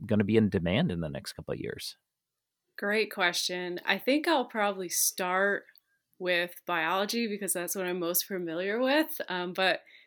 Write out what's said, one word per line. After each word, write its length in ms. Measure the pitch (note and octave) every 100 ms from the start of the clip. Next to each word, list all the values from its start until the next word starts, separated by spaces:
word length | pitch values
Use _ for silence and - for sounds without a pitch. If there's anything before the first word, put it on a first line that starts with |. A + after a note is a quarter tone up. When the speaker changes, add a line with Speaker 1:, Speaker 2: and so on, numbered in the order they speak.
| G#2+
Speaker 1:
gonna 180 | G#2
be 140 | G2+ A2
in 120 | G#2+
demand 420 | F#2+ F2 G#2 E3+
in 80 | E2+
the 100 | D#2
next 240 | C#2 -
couple 200 | - -
of 60 | -
years? 380 | - - - - _ _ _ _ _ _ _ -
Speaker 2:
Great 340 | G3+ G#3+ G#3+
question. 680 | - F3 F3+ - F3+ F3+ F3 -
I 120 | G3
think 300 | - D4 D#4
I'll 180 | D4+ A#3+
probably 440 | A3+ G#3 F#3+ F3+
start 760 | - - - F3+ F#3 G3 G3+ - _ _ _ _ -
with 420 | F3+ F3 F3 - -
biology, 600 | F3 D#3+ F#3+ G#3 A#3 A3+
because 260 | G3+ F#3+
that's 220 | F3+ F3 G3+
what 100 | F3+
I'm 140 | F3+
most 260 | E3+ F3 -
familiar 540 | F#3+ E3+ D#3+ F#3+ A3
with. 400 | C4 D4 D#4 - -
Um, 220 | F3+ F3+
but 280 | F3+ F#3+ D#3+ - -